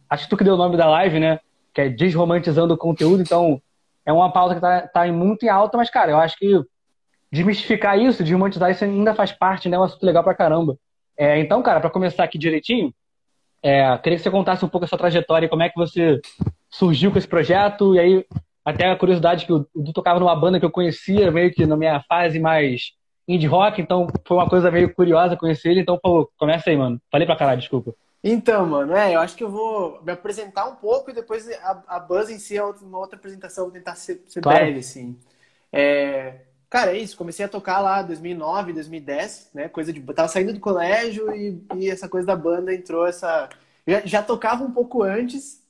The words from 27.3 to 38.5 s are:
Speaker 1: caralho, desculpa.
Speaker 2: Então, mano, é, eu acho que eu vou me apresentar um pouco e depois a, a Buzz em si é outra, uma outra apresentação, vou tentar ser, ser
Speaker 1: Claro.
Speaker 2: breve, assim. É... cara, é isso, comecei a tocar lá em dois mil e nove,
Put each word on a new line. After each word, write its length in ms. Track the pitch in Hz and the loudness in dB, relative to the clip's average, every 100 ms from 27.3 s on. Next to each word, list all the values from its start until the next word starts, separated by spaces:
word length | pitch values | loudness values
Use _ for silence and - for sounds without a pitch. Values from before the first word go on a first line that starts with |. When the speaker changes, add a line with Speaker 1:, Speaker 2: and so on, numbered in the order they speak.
| 160 | 0
Speaker 1:
caralho, 220 | 143 127 | 0 0
desculpa. 340 | - 127 117 - _ _ | -2 -6 -6 -14 _ _
Speaker 2:
Então, 440 | 202 233 - 208 175 | -2 0 2 2 2
mano, 300 | 147 143 190 | 0 0 2
é, 180 | 202 | 2
eu 60 | 165 | 2
acho 160 | 170 - | 0 -6
que 80 | |
eu 60 | 220 | -10
vou 500 | 208 220 214 170 - | -6 -6 -6 -8 -10
me 80 | 160 | -12
apresentar 540 | 175 208 202 202 196 226 | -12 -10 -12 -10 -8 -8
um 80 | - | -8
pouco 340 | 208 262 269 | -2 -2 -4
e 40 | |
depois 340 | 233 226 220 226 220 | -12 -10 -10 -10 -12
a, 200 | 180 185 - | -8 -10 -8
a 140 | 175 | -12
Buzz 280 | 170 185 220 | -4 -4 -4
em 80 | 214 | -10
si 180 | - 202 | -10 -6
é 80 | |
outra, 200 | 202 202 | -6 -8
uma 140 | 196 185 | -14 -12
outra 180 | 190 196 | -12 -14
apresentação, 480 | 196 190 185 - | -20 -20 -18 -10
vou 80 | 180 | -10
tentar 220 | 180 180 | -10 -16
ser, 280 | 170 - 175 _ | -16 -12 -14 _
ser 140 | 175 | -4
Speaker 1:
Claro. 180 | 151 156 | 4 4
Speaker 2:
breve, 220 | 151 135 | 4 -2
assim. 360 | 127 135 123 123 _ _ _ _ _ | -10 -14 -16 -16 _ _ _ _ _
É... 680 | 143 143 143 139 135 131 135 _ _ _ | 0 0 2 -2 -6 -10 -16 _ _ _
cara, 240 | 247 202 196 | -2 0 -2
é 20 | |
isso, 180 | 214 - | -8 -12
comecei 280 | 170 165 | -14 -10
a 40 | 202 | -10
tocar 320 | 202 196 190 | -10 -4 -2
lá 220 | 196 196 | 0 -2
em 40 | 180 | -4
dois 140 | 160 | -12
mil 120 | 170 | -12
e 20 | |
nove, 380 | 175 156 | -10 -6